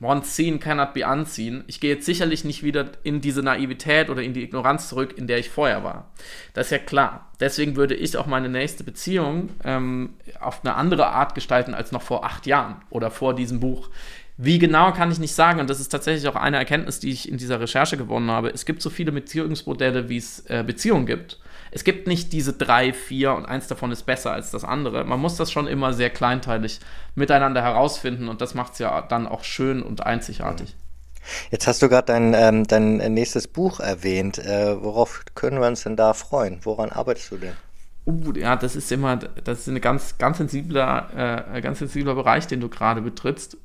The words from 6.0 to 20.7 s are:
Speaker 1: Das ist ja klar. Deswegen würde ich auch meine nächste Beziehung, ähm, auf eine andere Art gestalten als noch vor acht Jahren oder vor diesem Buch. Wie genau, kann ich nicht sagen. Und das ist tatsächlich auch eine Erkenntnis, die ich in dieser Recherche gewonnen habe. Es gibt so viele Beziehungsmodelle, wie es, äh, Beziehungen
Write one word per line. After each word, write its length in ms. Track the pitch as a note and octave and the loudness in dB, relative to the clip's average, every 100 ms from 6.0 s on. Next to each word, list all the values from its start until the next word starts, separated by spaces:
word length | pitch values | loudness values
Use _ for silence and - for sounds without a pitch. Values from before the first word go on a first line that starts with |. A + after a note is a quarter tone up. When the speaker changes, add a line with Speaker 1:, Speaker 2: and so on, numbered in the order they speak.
| - - - - - | -14 -18 -16 -18 -10
Speaker 1:
Das 140 | - B2+ | -4 -2
ist 60 | |
ja 60 | C#3+ | -2
klar. 520 | - C#3 B2+ - - - | 0 2 2 0 -14 -2
Deswegen 360 | C#3 - D3 C#3 | -2 0 0 2
würde 180 | C#3 | 2
ich 220 | - - A#2+ | 2 -2 -2
auch 80 | D3 | -2
meine 220 | C3 B2+ | -2 0
nächste 360 | B2+ D3 - | -2 -2 -4
Beziehung, 680 | - - - F#3 D3 E3 - - | -12 -8 -2 0 0 -2 -4 -4
ähm, 500 | C3+ C3 B2+ B2+ B2+ - - - | -2 -2 -2 -2 -6 -10 -14 -8
auf 200 | B2+ - | -8 -4
eine 120 | C3 | -2
andere 320 | - D#3+ D#3+ C#3 | 2 2 4 4
Art 280 | B2 C#3+ | 4 0
gestalten 380 | - - B2+ B2 | -2 2 2 2
als 200 | - - | -4 -6
noch 100 | B2 | -6
vor 220 | - A#2+ | -2 -2
acht 220 | B2 - C3 | -2 -6 2
Jahren 300 | C#3+ G#2+ - - | 2 2 -6 -10
oder 200 | A#2 A2+ | -4 -4
vor 240 | - C3 | 0 0
diesem 260 | B2 A#2+ B2 | 0 -2 0
Buch. 280 | A2 F#2+ - - - - - - | 0 0 -4 -8 -10 -14 -16 -2
Wie 200 | B2 E3+ | 4 6
genau, 340 | E3+ D#3 F#3 | 6 8 6
kann 200 | F3 E3+ | 4 2
ich 80 | E3 | 2
nicht 140 | D#3 | -2
sagen. 260 | - E3 E3+ | 4 6 6
Und 80 | C#3 | 0
das 100 | C#3 | -2
ist 120 | - | -2
tatsächlich 360 | C#3+ - D#3 C#3+ | -4 0 0 0
auch 80 | |
eine 220 | - C#3+ C#3+ | 0 0 0
Erkenntnis, 420 | B2+ D3 E3 - | 2 0 -2 -4
die 120 | C3+ | -4
ich 180 | B2+ - | -6 -6
in 80 | B2+ | -8
dieser 240 | B2 A#2+ | -4 -2
Recherche 360 | A#2 C3 C#3+ C#3+ | 0 2 2 0
gewonnen 340 | A2+ A#2 A#2 | -2 -2 0
habe. 180 | A2+ A2+ | 0 -2
Es 160 | - | -4
gibt 160 | - D#3+ | -6 -4
so 60 | D3+ | -4
viele 220 | - D#3+ | -4 -4
Beziehungsmodelle, 960 | C#3+ C#3 D#3 D#3 D3+ - B2+ C3 B2+ A#2+ | -4 -4 -4 -2 -4 -6 0 0 0 -2
wie 80 | A#2+ | -6
es, 240 | - - - | -6 -14 -6
äh, 160 | A#2+ | -4
Beziehungen 380 | A2+ | -2